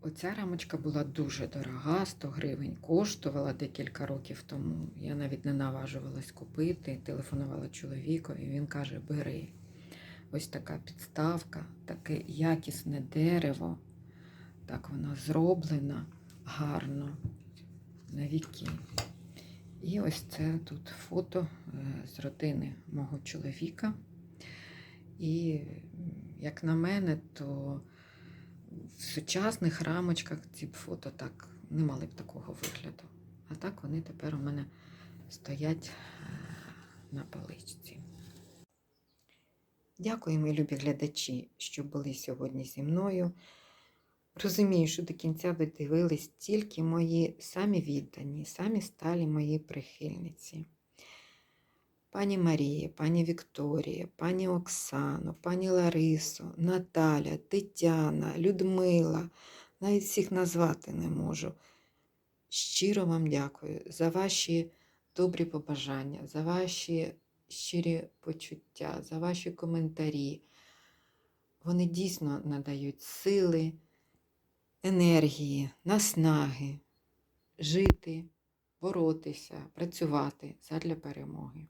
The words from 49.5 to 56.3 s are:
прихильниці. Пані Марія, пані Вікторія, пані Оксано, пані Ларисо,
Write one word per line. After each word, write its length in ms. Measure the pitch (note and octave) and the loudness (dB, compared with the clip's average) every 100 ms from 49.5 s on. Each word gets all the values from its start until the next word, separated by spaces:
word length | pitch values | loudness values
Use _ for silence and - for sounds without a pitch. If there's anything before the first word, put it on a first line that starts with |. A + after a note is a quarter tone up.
| D#3 | 0
прихильниці. 1080 | D#3 - C3+ - D3+ F3 E3+ D#3 - D#3+ D#3+ _ _ _ - - - _ _ _ _ _ _ _ _ | 0 -10 -10 -10 -8 -6 -8 -12 -14 -12 -12 _ _ _ -20 -20 -20 _ _ _ _ _ _ _ _
Пані 280 | G3 G3+ G3 | -2 2 4
Марія, 520 | E3+ D3+ C#3+ D3 D3+ | 6 6 4 0 -4
пані 340 | - D#3 E3+ | 0 4 4
Вікторія, 840 | E3 E3+ - - D3 D#3 D3 - F3 _ | 4 2 -4 -4 0 0 0 -4 -6 _
пані 320 | E3 F#3 F#3 | 0 2 2
Оксано, 880 | F3+ F3 - - C#3 C#3+ C#3+ D#3+ E3 | 2 0 -6 -4 -2 0 0 -4 -4
пані 280 | F3 F3+ F#3 | -2 0 4
Ларисо, 840 | F#3 F3 E3+ D#3+ D#3 D#3 | 6 6 6 6 6 2